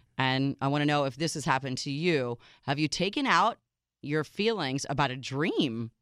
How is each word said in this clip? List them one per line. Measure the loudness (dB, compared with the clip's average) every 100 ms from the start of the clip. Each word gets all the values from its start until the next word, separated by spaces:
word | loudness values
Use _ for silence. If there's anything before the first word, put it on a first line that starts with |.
| _ -2
And | 0 2 0 0
I | 0
wanna | 2 2
know | 2
if | 0 -2
this | -4
has | -2
happened | 0 0 0 -6
to | -4
you. | -2 2 2 0 -6 -12 -12
Have | -4 0
you | 0
taken | 0 -2 0 4
out | 4 4 0 _ _ _ _
your | -4 -2
feelings | -4 0 0 0 -2 -2 -4
about | 0 0
a | -2
dream | -6 -2 0 2 0 -2 -8 _